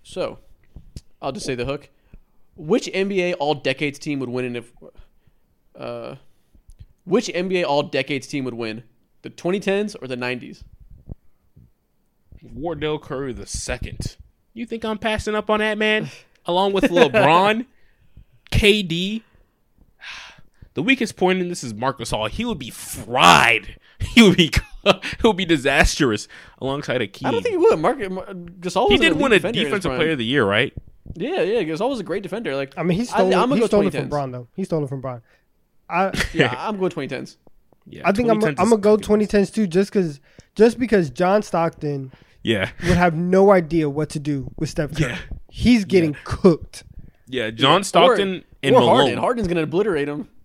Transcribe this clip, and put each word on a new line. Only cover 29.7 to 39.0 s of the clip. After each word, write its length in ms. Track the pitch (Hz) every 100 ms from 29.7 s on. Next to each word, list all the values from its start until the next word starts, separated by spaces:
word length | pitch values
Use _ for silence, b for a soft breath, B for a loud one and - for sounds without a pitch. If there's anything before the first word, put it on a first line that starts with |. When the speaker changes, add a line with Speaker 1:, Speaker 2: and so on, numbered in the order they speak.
Speaker 2:
defensive 180 | 202 -
Speaker 1:
prime. 100 | 127
Speaker 2:
player 140 | 156
of 60 | 151
the 60 | 113
year, 180 | 143
right? 280 | 101 104 131 - - - -
Speaker 1:
Yeah, 260 | - 233 370
yeah. 220 | 185 233
Gasol 260 | 160 160 233
was 100 | 262
a 40 |
great 200 | 180 196
defender. 320 | 185 202 196
Like, 220 | 135 135 -
Speaker 3:
I 60 |
mean, 140 | 165 175
he 60 |
Speaker 1:
I, 40 | 240
Speaker 3:
stole 260 | 202 185
it, 20 | 190
Speaker 1:
I'ma 180 | 240
Speaker 3:
he 60 | 233
Speaker 1:
go 40 | 220
Speaker 3:
stole 120 | 208
it 40 |
from 60 | 196
Speaker 1:
twenty 60 | 139
tens. 80 | 131
Speaker 3:
Bron, 220 | 147 135
though. 160 | 123 120
He 100 | -
stole 200 | 190 160
it 40 | 139
from 100 | 139
Bron. 220 | 131 120 _ _ _ _ _ _ -
I 240 | 175 190 - -
Speaker 2:
<laughs> 40 |
Speaker 1:
Yeah, 200 | 165 127 123
I'm 200 | 190 202
going 120 | 185
twenty 180 | 175 135
tens. 300 | 131 131 - - - _ _ -
Speaker 2:
Yeah, 160 | -
Speaker 3:
I 80 | 170
think 160 | 202 233
I'm, 100 | 214
Speaker 2:
twenty 160 | 220 139
tens 40 |
Speaker 3:
I'm 60 | 208
Speaker 2:
is 40 |
Speaker 3:
gonna 80 | 220
go 80 | 208
Speaker 2:
something. 120 | 214